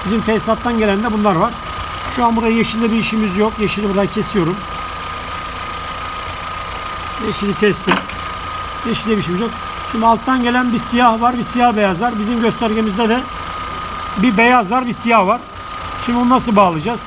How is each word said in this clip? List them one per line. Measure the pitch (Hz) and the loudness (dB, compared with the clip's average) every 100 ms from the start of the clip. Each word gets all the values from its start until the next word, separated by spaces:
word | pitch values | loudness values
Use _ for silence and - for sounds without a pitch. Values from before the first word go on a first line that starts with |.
Bizim | 185 220 | 0 0
tesisattan | 208 220 220 220 240 226 | 2 0 0 -2 0 0
gelen | 214 196 | 2 2
de | 233 | 0
bunlar | 214 208 170 | 2 2 4
var. | 220 240 - - - - - 254 | 0 -2 -8 -8 -8 -6 -6 2
Şu | |
an | 233 226 | 2 4
burada | 226 | 2
yeşille | 226 214 226 226 | 2 2 2 2
bir | 226 | 2
işimiz | 185 220 214 185 | 2 0 0 2
yok. | 214 214 | 0 2
Yeşili | 202 196 208 | -2 0 0
buradan | 196 196 | 2 0
kesiyorum. | 220 - 208 165 202 - - - - - - - - - - - - - - - - - - - - - - - - - - 220 | 0 0 0 0 -2 -6 -8 -8 -8 -8 -8 -8 -8 -8 -8 -8 -8 -8 -8 -8 -8 -8 -8 -8 -8 -8 -8 -8 -6 -6 -4 -4
Yeşili | - 202 | -2 -2
kestim. | - 214 175 - - - - - - - - - - 233 | 2 2 2 0 -2 -2 -8 -8 -8 -8 -8 -8 -6 -4
Yeşille | 226 208 208 | -2 0 0
bir | |
işimiz | 160 180 | 0 -2
yok. | 226 - - - - | -2 -4 -8 -8 -4
Şimdi | 233 226 | 2 4
alttan | 226 - 262 | 2 2 0
gelen | 240 247 247 | 2 2 2
bir | 226 | 0
siyah | - 240 247 226 | 0 4 4 4
var, | 233 247 | 2 0
bir | |
siyah | - 247 240 214 | -2 2 2 4
beyaz | 196 170 | 2 2
var. | 240 220 | -2 -2
Bizim | 208 240 | -2 2
göstergemizde | 226 - 226 214 220 190 226 | 2 2 0 0 0 0 2
de | 240 254 - - - - - - - - - | 2 -2 -8 -8 -8 -8 -8 -8 -8 -6 2
bir | 240 202 | 2 6
beyaz | 233 247 185 | 6 6 4
var, | 247 247 | 0 0
bir | |
siyah | 196 226 226 190 | -2 4 4 4
var. | 240 - - - - - - - | 0 -4 -12 -12 -10 -10 -6 -2
Şimdi | 240 | 2
onu | 247 | 4
nasıl | 254 240 208 | 4 4 4
bağlayacağız? | 190 160 175 240 | 4 2 -2 -4